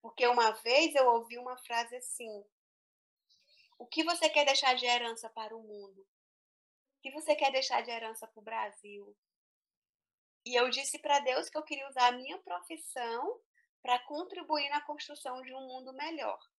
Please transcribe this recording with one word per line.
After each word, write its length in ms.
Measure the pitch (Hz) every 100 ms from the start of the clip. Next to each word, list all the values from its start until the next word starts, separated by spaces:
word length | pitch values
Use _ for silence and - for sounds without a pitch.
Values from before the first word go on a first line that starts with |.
Porque 260 | 226 - 247
uma 240 | 247 226
vez 440 | 220 233 254 320
eu 120 | 294 254
ouvi 320 | 233 233 240
uma 180 | 247 254
frase 360 | - 233 233 247
assim, 480 | - - 226 208 208 _ _ _ _ _ _ _ _ _ _ _ _ _
"O 80 | 233
que 160 | -
você 240 | 320 339 320
quer 160 | 302
deixar 300 | 285 269 277
de 100 | 254
herança 440 | 247 240 233 226 220
para 260 | 226 220 226
o 60 |
mundo? 380 | 220 208 196 196
O 1000 | 196 _ _ _ _ _ _ _ _ _
que 80 | 269
você 220 | 285 311 294
quer 160 | 277
deixar 300 | 262 254 240
de 80 | 226
herança 360 | 233 226 226 220
pro 160 | -
Brasil?" 760 | 214 226 214 202 208 202 202 208 _ _ _ _ _ _ _ _ _ _ _ _
E 140 | - 247
eu 100 | 254
disse 280 | 247 277 302
pra 220 | 294 285
Deus 280 | 247 254 339
que 80 | 311
eu 60 |
queria 260 | 302 285 277
usar 200 | 262 247
a 40 |
minha 240 | 247 262 330
profissão 1000 | - - - - - - 233 226 302 494 _ _ _ _
pra 160 | 254 247
contribuir 680 | - 294 359 359 330 302 285
na 100 | 294
construção 600 | 294 - - 294 269 254
de 120 | 254
um 60 | 262
mundo 320 | 262 254 262
melhor. 460 | 262 302 320 220 98 _